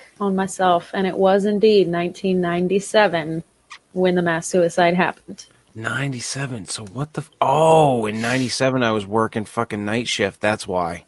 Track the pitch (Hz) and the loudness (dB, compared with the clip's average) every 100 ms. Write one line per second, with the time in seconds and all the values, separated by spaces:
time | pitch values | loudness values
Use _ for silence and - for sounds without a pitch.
0 | - - 202 190 190 - 185 175 - 196 | -20 -6 -2 -2 -2 0 2 2 0 -4
1 | 190 - 190 202 202 208 220 208 170 170 | -2 2 2 2 2 2 4 4 4 0
2 | 175 180 190 185 175 175 180 190 190 220 | -4 -4 -2 0 0 0 0 -2 0 2
3 | 202 165 156 160 - _ _ - _ 185 | 2 2 -4 -8 -10 _ _ -20 _ -2
4 | 185 180 175 160 - 185 170 175 175 180 | 0 2 0 -2 -2 0 0 2 2 2
5 | 170 - - 202 - _ _ 110 113 120 | 0 -2 -12 -20 -20 _ _ -10 -6 -4
6 | 139 127 - 135 139 123 85 - 104 107 | -4 -6 -8 -8 -8 -10 -10 -12 -10 -10
7 | 151 - - - - 151 160 160 147 123 | -8 -8 -10 -2 0 4 6 6 6 2
8 | 107 110 117 131 123 - 131 131 117 110 | -2 -2 -2 -2 -2 -2 0 0 0 0
9 | 98 110 110 113 101 - 117 104 104 113 | 0 0 0 -2 -6 -6 -6 -4 -4 -4
10 | 113 - 98 - 104 107 - 90 85 85 | -4 -2 -2 -2 -2 -2 -2 -4 -4 -6